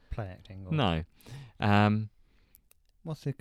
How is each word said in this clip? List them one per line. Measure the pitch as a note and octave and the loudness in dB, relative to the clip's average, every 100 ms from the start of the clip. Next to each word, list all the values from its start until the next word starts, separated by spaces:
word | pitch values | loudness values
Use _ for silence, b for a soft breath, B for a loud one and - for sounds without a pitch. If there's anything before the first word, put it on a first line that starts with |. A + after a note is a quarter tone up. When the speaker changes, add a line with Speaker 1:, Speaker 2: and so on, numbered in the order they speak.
| - | -14
Speaker 1:
play | - G2 | -10 -10
acting | F#2 - F#2+ F#2+ | -14 -18 -16 -4
or | |
Speaker 2:
No. | D3+ A2 E2 D#2 B B C3+ B - | 0 2 0 -4 B B -18 B -2
Um, | G#2 G2+ G#2 G#2+ G#2+ _ b b b _ _ _ _ _ | 4 6 6 2 -2 _ b b b _ _ _ _ _
Speaker 1:
What's | E3+ D3+ | -14 -10
the | C#3+ - | -8 -10